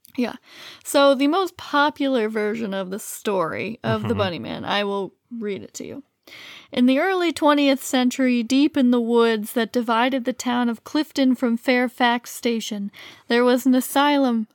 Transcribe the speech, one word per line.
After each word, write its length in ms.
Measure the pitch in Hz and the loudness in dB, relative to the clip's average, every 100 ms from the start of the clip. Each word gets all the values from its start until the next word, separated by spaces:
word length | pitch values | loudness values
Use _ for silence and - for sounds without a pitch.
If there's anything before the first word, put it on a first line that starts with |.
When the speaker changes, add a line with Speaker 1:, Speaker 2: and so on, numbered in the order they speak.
| _ - | _ -8
Speaker 1:
Yeah. 200 | 233 - _ - - - | -6 -8 _ -20 -20 -18
So 320 | - 285 277 262 | -2 4 4 4
the 100 | 285 | 2
most 300 | 370 359 - | 0 -2 -6
popular 720 | - 294 294 - 269 254 214 | -4 0 0 0 -2 0 -2
version 440 | 214 208 226 214 | -2 -4 -4 -6
of 180 | 196 185 | -6 -6
the 100 | 202 | -8
story 800 | - - 220 190 160 104 113 - | -10 -8 -4 -2 -2 -4 -8 -6
of 200 | 226 220 | -4 -2
the 60 | 208 | -2
Speaker 2:
Mm-hmm. 80 | 208 | -2
Speaker 1:
Bunny 200 | 190 151 | -2 -4
Man, 260 | - - | -8 -8
I 200 | - 202 | -4 -2
will 280 | 202 196 185 - - 233 | -2 -4 -6 -12 -16 -10
read 260 | 208 190 | -8 -8
it 100 | - | -10
to 100 | - - | -14 -14
you. 180 | 277 - _ - - - - - | -14 -18 _ -20 -20 -20 -20 -8
"In 120 | - 247 | 0 2
the 120 | 269 | 2
early 340 | 370 370 339 | 0 0 -2
twentieth 500 | 294 294 285 285 269 | 0 2 4 2 0
century, 600 | - 262 247 - 254 240 | 0 0 0 0 0 0
deep 340 | 226 262 302 285 | 2 2 2 4
in 140 | 247 | 4
the 100 | 247 | 4
woods 520 | 233 233 233 220 208 | 2 4 4 0 -2
that 180 | 240 220 | -4 -2
divided 520 | 247 226 226 262 269 247 | -2 0 0 0 0 -4
the 60 | |
town 340 | - 247 247 240 | -6 -2 -2 -2
of 160 | 226 | -4
Clifton 500 | - 302 311 - 262 | -4 -4 -2 0 2
from 220 | 247 247 233 | 2 0 0
Fairfax 760 | - 247 247 - 240 240 - | 0 0 0 0 0 0 -6
Station, 600 | - 240 226 - 208 202 - - - - | -6 -4 -4 -6 -8 -10 -12 -20 -14 -2
there 160 | 240 | 2
was 200 | 247 247 262 | 4 4 4
an 80 | |
asylum 720 | 254 - 269 294 285 262 226 214 | 2 2 2 2 2 2 0 -4